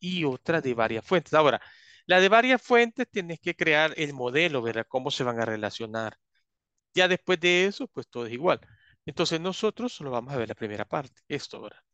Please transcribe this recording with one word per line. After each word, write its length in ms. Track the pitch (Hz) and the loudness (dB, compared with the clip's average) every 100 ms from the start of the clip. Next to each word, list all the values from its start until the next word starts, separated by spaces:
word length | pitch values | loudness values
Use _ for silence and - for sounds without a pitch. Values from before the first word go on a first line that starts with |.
y 240 | 180 180 | -8 -2
otra 360 | 151 127 - 160 | -2 -2 -2 -2
de 140 | 135 | 0
varias 300 | 117 110 113 | 0 0 -2
fuentes. 300 | - 185 - | 0 0 2
Ahora, 260 | 151 147 113 - - _ - - | 4 4 2 -4 -20 _ -10 2
la 140 | 180 | 6
de 80 | 190 | 8
varias 320 | 220 254 254 | 6 6 2
fuentes 460 | - 240 233 247 247 | 4 4 4 0 -6
tienes 300 | 208 170 165 | -4 -6 -8
que 160 | 175 165 | -6 -2
crear 360 | 160 151 156 147 | 2 4 2 0
el 180 | 147 | -6
modelo, 480 | 139 123 135 170 139 | -4 -2 0 0 0
¿verdad? 240 | 117 113 113 | -2 -4 -4
Cómo 220 | 131 135 | -4 -4
se 140 | - | -4
van 160 | 127 117 | -2 -2
a 40 | 113 | -2
relacionar. 720 | 110 104 - 113 113 110 - _ _ _ _ _ _ _ | -2 -6 -8 -10 -8 -8 -10 _ _ _ _ _ _ _
Ya 140 | 175 185 | 0 2
después 320 | 180 - 180 | 0 -2 0
de 260 | 175 175 190 | 2 2 0
eso, 220 | 202 269 | -2 -12
pues 200 | - - | -12 -12
todo 180 | 123 117 | -10 -10
es 60 | |
igual. 280 | 120 175 127 _ _ _ _ - | -4 -2 -2 _ _ _ _ -10
Entonces 340 | 143 165 165 | -4 -2 -2
nosotros 520 | 180 185 214 - 240 | -4 -4 -4 -4 -10
solo 180 | - 143 | -8 -6
vamos 220 | 123 123 | -6 -4
a 40 | 139 | -6
ver 120 | 110 | -6
la 60 | |
primera 300 | 113 110 104 104 | -6 -8 -8 -6
parte, 340 | 160 131 _ - | -6 -6 _ -10
esto, 320 | 143 - - | -10 -10 -14
¿verdad? 180 | - - _ | -16 -20 _